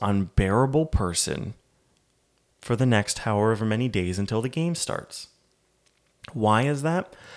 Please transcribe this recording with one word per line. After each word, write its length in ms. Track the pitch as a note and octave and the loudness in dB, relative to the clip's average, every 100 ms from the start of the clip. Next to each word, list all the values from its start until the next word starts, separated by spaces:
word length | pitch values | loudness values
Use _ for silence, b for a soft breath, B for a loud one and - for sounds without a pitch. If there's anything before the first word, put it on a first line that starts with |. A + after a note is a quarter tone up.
unbearable 840 | G#2 G2+ F#2 - F#2+ G#2 C3+ C#3+ D#3 | 0 0 0 2 2 4 4 2 0
person 680 | - F#2 E2+ - D2+ - - _ _ _ _ _ _ _ _ _ _ | 0 -2 -2 -4 -4 -6 -12 _ _ _ _ _ _ _ _ _ _
for 140 | - | -4
the 120 | A#2 B2+ | 0 4
next 340 | A2 G#2 - | 2 2 -4
however 440 | - G#2 G#2+ A2 | -2 2 2 2
many 240 | A2 G#2+ B2+ | 0 -2 -2
days 300 | G#2 F2+ F#2 | -2 -2 -2
until 240 | G2+ A2+ | -2 -2
the 60 | B2 | -2
game 260 | C#3+ E3+ | -2 -4
starts. 540 | E3 - - - - - _ _ _ _ _ _ _ _ _ - | -4 -4 -6 -8 -14 -18 _ _ _ _ _ _ _ _ _ -12
Why 300 | B2 G#2+ G#2+ | 0 4 4
is 200 | C3+ C#3+ | 4 0
that? 320 | D3+ F3 - B B | 0 -2 -4 B B